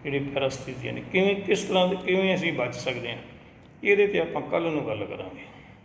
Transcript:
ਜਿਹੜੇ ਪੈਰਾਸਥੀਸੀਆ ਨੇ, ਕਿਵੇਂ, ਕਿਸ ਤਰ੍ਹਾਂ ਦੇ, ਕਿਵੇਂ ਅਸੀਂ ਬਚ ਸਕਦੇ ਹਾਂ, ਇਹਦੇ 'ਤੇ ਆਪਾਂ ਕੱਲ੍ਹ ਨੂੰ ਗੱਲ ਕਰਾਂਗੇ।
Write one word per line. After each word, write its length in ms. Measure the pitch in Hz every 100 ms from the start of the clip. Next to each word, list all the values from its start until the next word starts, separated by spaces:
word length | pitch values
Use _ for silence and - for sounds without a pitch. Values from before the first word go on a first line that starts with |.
ਜਿਹੜੇ 160 | 151 139
ਪੈਰਾਸਥੀਸੀਆ 720 | 139 139 135 - - 127 120
ਨੇ, 120 | 107 -
ਕਿਵੇਂ, 240 | 185 196 196
ਕਿਸ 280 | 190 196
ਤਰ੍ਹਾਂ 240 | - 185 180
ਦੇ, 80 | 185
ਕਿਵੇਂ 400 | - 185 190 185
ਅਸੀਂ 180 | 170
ਬਚ 200 | 143 123
ਸਕਦੇ 380 | - - 123 113
ਹਾਂ, 60 | 113 - - - - - -
ਇਹਦੇ 240 | - 202 202
'ਤੇ 120 | 175
ਆਪਾਂ 220 | 160 147
ਕੱਲ੍ਹ 300 | - 170 165
ਨੂੰ 160 | 151 120
ਗੱਲ 180 | 104 101
ਕਰਾਂਗੇ। 380 | 98 92 - - - - -